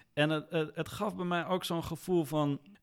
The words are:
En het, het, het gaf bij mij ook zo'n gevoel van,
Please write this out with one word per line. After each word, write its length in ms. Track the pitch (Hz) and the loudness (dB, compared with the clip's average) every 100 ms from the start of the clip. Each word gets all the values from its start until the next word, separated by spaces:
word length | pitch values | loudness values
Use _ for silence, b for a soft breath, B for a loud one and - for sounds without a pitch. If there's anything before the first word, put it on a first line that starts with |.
| B | B
En 180 | - 151 | 2 2
het, 160 | 156 147 | 2 0
het, 200 | 165 156 | -2 -2
het 140 | - 156 | -4 -6
gaf 280 | - 208 180 | -4 -4 -2
bij 80 | 180 | -2
mij 200 | 175 156 | -2 0
ook 180 | 185 | -2
zo'n 200 | - 170 | 0 -4
gevoel 400 | - 127 - 180 | -4 -6 2 2
van, 360 | 147 156 147 139 - - | 2 2 2 0 -6 -20